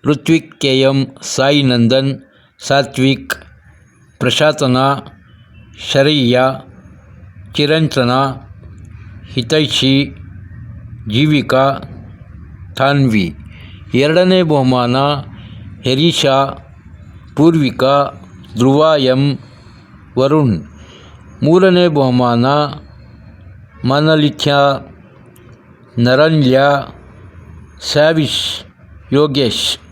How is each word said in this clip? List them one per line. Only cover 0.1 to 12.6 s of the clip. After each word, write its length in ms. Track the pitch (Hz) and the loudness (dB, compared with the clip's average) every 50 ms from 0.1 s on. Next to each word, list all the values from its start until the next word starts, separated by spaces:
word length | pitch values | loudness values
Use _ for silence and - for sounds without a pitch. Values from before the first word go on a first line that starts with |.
| 147 135 - - 165 160 - - - _ | -2 -2 0 0 0 0 0 -6 -12 _
ಕೆ 200 | - 139 131 131 | -2 0 2 2
ಎಂ, 260 | 135 135 135 139 135 - - - - | 2 2 2 0 -2 -4 -8 -16 -14
ಸಾಯಿ 400 | - - - 131 139 147 147 139 | -8 -4 -2 0 2 2 2 2
ನಂದನ್, 560 | 131 127 120 117 113 127 135 135 139 135 - - _ _ _ _ _ _ _ - | 2 2 2 2 2 2 2 0 -2 -6 -6 -12 _ _ _ _ _ _ _ -6
ಸಾತ್ವಿಕ್, 680 | - 135 139 139 139 - - 127 135 135 - - - - - - - - - _ - _ - _ _ _ _ _ _ _ _ | -2 0 0 0 -2 -2 0 0 0 0 -2 -4 -10 -10 -12 -12 -20 -20 -20 _ -20 _ -20 _ _ _ _ _ _ _ _
ಪ್ರಶಾಂತನ, 560 | - 123 120 - 151 151 151 - 143 131 127 127 131 135 139 135 - - - - _ _ - - - _ - - - - - - - - - | -2 -2 0 2 2 0 0 0 0 0 2 2 2 0 0 -2 -6 -16 -20 -20 _ _ -20 -20 -20 _ -20 -20 -20 -20 -20 -18 -10 -2 0
ಶರಯ್ಯ, 480 | 139 135 147 156 147 131 120 123 123 131 131 131 - - - - - - - - - - - - - - - - - - - - | 2 2 2 2 2 2 2 2 2 2 0 -2 -6 -14 -20 -20 -20 -20 -20 -20 -20 -20 -20 -20 -20 -20 -20 -20 -20 -20 -12 -4
ಚಿರಂತನ, 560 | - 147 143 156 160 156 151 - 139 123 120 123 135 139 135 131 131 - - - - - - - - - - - - - - - - - - - | -4 0 0 0 0 0 0 0 -2 -2 0 0 0 -2 -2 -4 -10 -16 -20 -20 -20 -20 -20 -20 -20 -20 -20 -20 -20 -20 -20 -20 -20 -20 -10 -8
ಹಿತೈಷಿ, 720 | 131 120 113 156 156 156 131 - - - 131 135 135 143 - - - - - - - - - - - - - - - - - - - - 107 | -8 -4 -2 0 0 0 0 -2 -2 0 0 2 0 0 -4 -8 -16 -20 -20 -20 -20 -20 -20 -20 -20 -18 -18 -18 -18 -18 -18 -20 -16 -12 -4
ಜೀವಿಕಾ, 640 | 101 120 147 156 151 143 - 123 131 131 135 135 135 - - - - - - - - - - - - - - - - - | -2 0 2 2 2 0 0 0 0 0 2 0 -2 -4 -10 -16 -18 -20 -20 -20 -20 -20 -20 -20 -20 -20 -20 -20 -20 -20